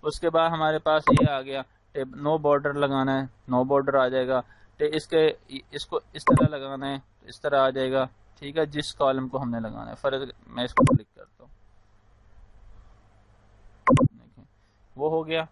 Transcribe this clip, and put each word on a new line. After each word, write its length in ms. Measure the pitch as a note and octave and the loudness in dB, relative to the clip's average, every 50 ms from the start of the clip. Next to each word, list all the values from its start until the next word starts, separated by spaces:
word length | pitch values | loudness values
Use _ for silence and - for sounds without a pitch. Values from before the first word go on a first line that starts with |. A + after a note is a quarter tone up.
| - | -4
उसके 260 | D3+ D3 - - E3 | -6 -6 -2 -4 0
बाद 220 | D#3+ E3 E3 E3 | 2 2 2 2
हमारे 280 | E3 D#3+ D#3 D#3 D#3 D#3 | 0 0 0 0 0 0
पास 260 | - D#3 D#3 D#3 D3+ - | 0 2 0 2 2 2
ये 140 | - - C3 | 2 4 2
आ 160 | - C#3+ C3+ | 0 0 -4
गया 200 | C3 C3+ C3+ C3+ B2+ _ _ _ _ _ _ | -6 -6 -8 -8 -10 _ _ _ _ _ _
टेब-, 220 | D3 C3+ C3 - - | -8 -8 -8 -8 -4
no 200 | C#3+ D3 D#3 D#3 | -2 0 0 2
border 360 | D3 D3 D3 C#3+ C#3+ D3 C#3+ | 2 2 2 2 2 -2 -2
लगाना 440 | C#3+ C#3+ C#3 C3+ C3+ C3 C3+ C3+ C3+ | 0 0 0 0 0 0 0 0 -2
है, 100 | C3+ C3 - _ _ - | -4 -6 -12 _ _ -2
no 140 | B2+ B2+ C3 | 0 0 2
border 300 | C3 C#3 C#3 C3+ C#3 C3+ | 4 2 2 2 2 2
आ 120 | C#3 C3 B2+ | 2 2 2
जाएगा। 340 | C3 C3 B2+ B2+ C3 B2+ B2 _ - _ - _ _ _ | 2 0 0 0 0 -2 -2 _ -18 _ -20 _ _ _
तो 60 | D3+ | -2
इसके, 420 | D3+ D3+ D#3 - - - D#3+ D#3 D#3 - - _ _ C3+ C3+ - _ - | -2 -2 -4 -4 0 2 4 4 4 2 -2 _ _ -16 -16 -16 _ -12
इसको 280 | C#3+ - - - D#3 - _ - | -12 -10 -6 -8 -8 -8 _ -18
इस 80 | D3+ - | -4 2
तरह 240 | - - - - - | 2 4 4 4 2
लगाना 400 | D3+ C#3+ C3+ C3+ C#3 C3 C#3 C#3 | 0 -4 -8 -8 -8 -6 -6 -6
है 120 | C#3 C3+ | -6 -8
तो 280 | - _ _ _ _ - | -10 _ _ _ _ -20
इस 140 | - - | -20 -6
तरह 200 | - D3 C#3 C#3 | -4 2 4 4
आ 80 | C3+ C3+ | 4 4
जाएगा। 360 | C3 C3+ C3 C3 C3 C3+ C3 C3 _ _ _ _ - - | 2 0 -2 0 0 0 -2 -2 _ _ _ _ -20 -16
ठीक 180 | D3 C#3+ C#3+ D#3+ | -14 -6 -2 -2
है, 80 | D#3 | -2
जिस 260 | D3 C#3+ D3 D3 - | 0 -2 -6 -6 -6
कॉलम 360 | - - D3 C3+ C3 C3+ C3 B2+ | -4 0 2 2 2 0 -4 -4
को 100 | B2 C3+ | -6 -6
हमने 220 | C#3 A#2+ A#2+ A#2 | -4 -4 -4 -6
लगाना 300 | A2+ A2 A2 A2+ A2+ A2+ | -6 -8 -10 -10 -12 -14
है, 60 | A2+ | -14
फर्ज 360 | - - C#3 C3+ C3+ C#3 B2 - _ _ - | -6 -4 -4 -4 -4 -8 -10 -14 _ _ -16
मैं 180 | - A#2+ B2 | -8 -8 -8
इसको 180 | B2 - - - | -2 2 2 4
click 240 | - - - G#2+ _ _ - | 4 4 0 -2 _ _ -20
करता 260 | - _ _ _ - | -20 _ _ _ -20
हूँ, 80 | - - _ _ _ _ - _ _ _ _ _ _ _ _ _ - - - - - - - - - - - - - - _ _ _ _ _ _ _ _ _ _ _ _ _ _ - - _ _ - F#4 | -20 -20 _ _ _ _ -20 _ _ _ _ _ _ _ _ _ -20 -20 -20 -20 -20 -20 -20 -20 -20 -20 -20 -20 -20 -20 _ _ _ _ _ _ _ _ _ _ _ _ _ _ -20 -20 _ _ 4 4
देखें 500 | - B4+ - - - - - _ - - _ _ _ _ _ _ _ _ _ _ A#2+ | 6 4 2 0 -6 -20 -20 _ -20 -20 _ _ _ _ _ _ _ _ _ _ -4
वो 120 | C#3 D#3 | -4 -2
हो 140 | D#3+ D#3+ D#3+ | 0 -2 -2
गया। 240 | D#3 D#3+ D#3+ D#3+ D#3+ | -2 -4 -4 -4 -6